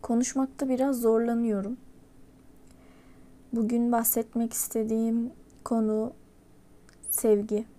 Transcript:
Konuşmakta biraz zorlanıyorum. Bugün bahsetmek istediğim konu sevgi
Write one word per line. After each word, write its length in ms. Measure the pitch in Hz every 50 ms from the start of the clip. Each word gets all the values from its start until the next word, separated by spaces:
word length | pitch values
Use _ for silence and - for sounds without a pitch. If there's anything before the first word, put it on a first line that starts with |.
| - -
Konuşmakta 600 | 240 233 254 - - 269 269 262 269 - 285 262
biraz 320 | 254 247 262 277 269 240
zorlanıyorum. 760 | 233 226 226 226 233 233 233 233 233 226 208 196 196 202 247 - - - - - - - - - - - - - - - - - - - - - - - - - - - - - - - - - - - -
Bugün 380 | 233 220 220 240 233 233 240
bahsetmek 640 | 240 226 226 - - 233 226 - - 226 233 226 -
istediğim 760 | - - - - 226 220 220 220 220 226 226 226 233 233 254 - - - - - - -
konu 500 | - 247 226 220 214 214 214 220 247 - - - - - - - - - - - - - - - - - - - -
sevgi 560 | - - - 226 214 202 208 220 208 208 226 - -